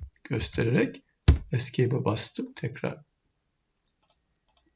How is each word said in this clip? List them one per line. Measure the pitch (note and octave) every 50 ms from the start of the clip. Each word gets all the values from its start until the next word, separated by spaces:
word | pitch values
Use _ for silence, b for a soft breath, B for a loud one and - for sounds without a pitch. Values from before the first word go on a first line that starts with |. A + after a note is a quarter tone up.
| - - - _ _
göstererek. | - C#3 A2 - - - - A#2+ A#2 B2 F3 B3+ C4 - - - _ _ _ _ - - - - - -
Escape'e | A#2+ - - - - B2+ A2+ B2+ B2 -
bastım. | - G#2+ A#2+ - - - - C4 B3+ -
Tekrar | - - - - - - A#2+ - - - _ _ _ _ _ _ _ _ _ _ _ _ _ _ _ _ _ _ _ _ _ _ _ _ _ _ _ _ _ _ _ _ _ _